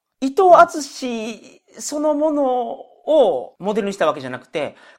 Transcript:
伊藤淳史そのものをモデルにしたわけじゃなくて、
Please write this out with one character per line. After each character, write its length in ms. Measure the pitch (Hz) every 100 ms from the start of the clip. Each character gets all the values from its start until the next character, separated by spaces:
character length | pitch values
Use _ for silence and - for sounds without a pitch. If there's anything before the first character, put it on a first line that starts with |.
| _ _
伊 100 | 269
藤 200 | 277 381 330
淳 260 | 339 330
史 800 | 277 - 254 233 220 214 - - _ -
そ 220 | - 294
の 140 | 302
も 160 | 294 311
の 140 | 294 269
を 1080 | 254 233 - - _ - 302 220 135 - -
モ 140 | 185
デ 80 | 214
ル 60 | 202
に 80 |
し 20 | 196
た 100 | 160
わ 60 |
け 80 | 147
じ 60 | 131
ゃ 40 |
な 80 | 123
く 60 | -
て、 280 | 160 131 - -